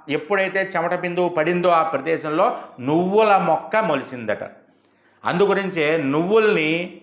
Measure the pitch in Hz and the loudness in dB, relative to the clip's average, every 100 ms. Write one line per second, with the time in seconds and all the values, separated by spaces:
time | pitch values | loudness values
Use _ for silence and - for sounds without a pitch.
0 | - 147 - 202 190 190 185 180 170 180 | -6 -6 -2 -2 0 -2 -2 -2 -2 -2
1 | 180 175 175 170 156 175 175 170 156 139 | -4 -2 0 0 0 2 4 4 2 -2
2 | 147 160 151 156 220 233 - - 127 160 | -2 -4 -2 0 0 0 -10 -8 -2 0
3 | 180 208 220 196 170 160 - 214 190 143 | 2 4 4 4 2 0 0 -2 0 -2
4 | 123 127 107 98 92 - _ _ _ _ | -4 -8 -4 -4 -6 -16 _ _ _ _
5 | _ _ 107 165 202 196 190 160 151 160 | _ _ -4 2 2 2 -2 0 0 0
6 | 139 147 170 220 214 175 156 165 180 - | 0 0 2 2 4 2 0 -2 -6 -12